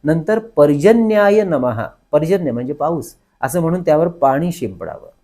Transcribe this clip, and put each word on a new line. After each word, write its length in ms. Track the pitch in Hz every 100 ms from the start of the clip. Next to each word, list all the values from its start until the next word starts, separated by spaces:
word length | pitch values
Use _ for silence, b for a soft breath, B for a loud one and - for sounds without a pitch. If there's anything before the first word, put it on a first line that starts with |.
नंतर 360 | 143 160 156 220
पर्जन्याय 1040 | 226 - 147 143 170 226 220 214 202 214
नमः, 400 | 196 147 123 110 107 _ _
पर्जन्य 400 | 151 160 190 156
म्हणजे 220 | 117 127
पाऊस, 400 | 143 147 165 - _ _ _
असं 200 | 131 170
म्हणून 200 | 160 180
त्यावर 260 | 170 151 170
पाणी 440 | 170 135 135 170
शिंपडावं 580 | 165 110 90 82 - - _